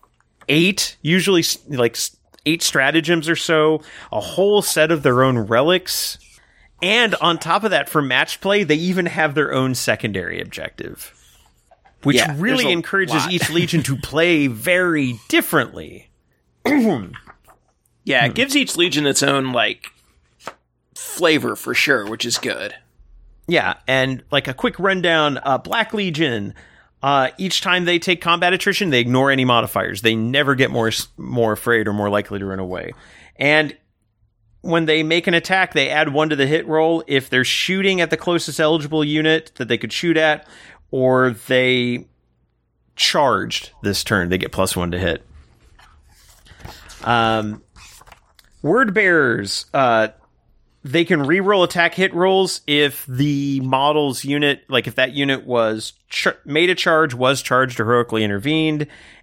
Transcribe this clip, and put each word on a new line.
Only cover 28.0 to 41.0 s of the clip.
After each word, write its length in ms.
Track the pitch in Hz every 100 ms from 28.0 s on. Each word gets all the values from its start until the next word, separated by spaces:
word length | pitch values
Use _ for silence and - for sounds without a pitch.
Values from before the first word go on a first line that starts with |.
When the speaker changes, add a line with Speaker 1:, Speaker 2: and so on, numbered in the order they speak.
| 185 175
Speaker 1:
combat 320 | 170 170 180
attrition, 380 | 185 202 - 196
they 80 | 127
ignore 280 | 120 127 135
any 120 | 131
modifiers. 580 | 127 117 - - - 101
They 120 | 113 113
never 400 | 113 135 139 131
get 160 | 123
more 160 | 123 113
s-, 200 | - - -
more 340 | 127 123 113
afraid 360 | 107 123 117 107
or 60 |
more 160 | 104 104
likely 300 | 101 101 101
to 60 | 98
run 140 | 95
away. 340 | 92 90 82 - - - - -
And 380 | 139 156 147 - _ _ _ _ _ _ _ _
when 240 | 131 165 160
they 180 | 156
make 240 | 156 170 190
an 60 |
attack, 400 | 170 - 190 180
they 160 | 156 135
add 240 | 151 151
one 160 | 139 156
to 60 | 143
the 100 | 135
hit 180 | 160 165
roll 360 | 156 160 165 -
if 220 | 139 127
they're 140 | 127
shooting 560 | 127 - - 190 196 185
at 100 | 165
the 80 | 160
closest 420 | - 170 170 143
eligible 440 | 156 165 147 156
unit 480 | 151 151 156 160 - -
that 120 | 120
they 100 | 117
could 140 | 113
shoot 240 | - 175 160
at, 320 | 156 151 - - - - _
or 400 | 135